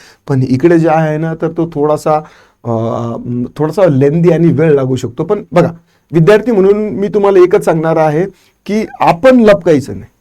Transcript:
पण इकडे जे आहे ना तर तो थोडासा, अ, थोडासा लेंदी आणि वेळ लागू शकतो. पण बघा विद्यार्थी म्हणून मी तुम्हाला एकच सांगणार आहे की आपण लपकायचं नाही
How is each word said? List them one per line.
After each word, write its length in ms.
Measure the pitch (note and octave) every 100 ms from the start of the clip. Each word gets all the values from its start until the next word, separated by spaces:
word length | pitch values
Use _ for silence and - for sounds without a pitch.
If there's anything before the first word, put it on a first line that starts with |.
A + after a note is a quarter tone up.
| - _ -
पण 160 | C3+ C3
इकडे 300 | C3 E3+ E3+
जे 100 | E3
आहे 280 | D#3+ D#3+ D3+
ना 160 | E3 D#3+
तर 60 | E3
तो 220 | E3 E3
थोडासा, 420 | D3 D3+ D3+ D#3+ D#3 D#3 - _ _
अ, 60 | A#2+ A2+ A2+ A#2 A#2 A#2 A#2+ B2 B2 -
थोडासा 300 | D3 D#3 F#3
लेंदी 420 | C3 C#3 D#3+ E3+
आणि 180 | E3 E3+
वेळ 240 | B2+ D#3+
लागू 240 | C#3 C3 C3
शकतो. 280 | A#2+ A2+
पण 200 | E3+ G#3 -
बघा 200 | E3+ - - _ _ _
विद्यार्थी 400 | D#3 E3 G#3+ A3
म्हणून 380 | G#3 F#3+ G#3 G#3+
मी 180 | F#3 G3+
तुम्हाला 320 | G#3 G3+ G3
एकच 260 | F3+ G#3 E3+
सांगणार 300 | E3 D#3+ E3
आहे 300 | D#3 D3+ G3 - _ _ -
की 200 | G#3+ G3+ -
आपण 400 | C#3+ E3+ C4 B3+
लपकायचं 520 | G#3+ G3+ F3+ D3+ C3
नाही 200 | G2 - _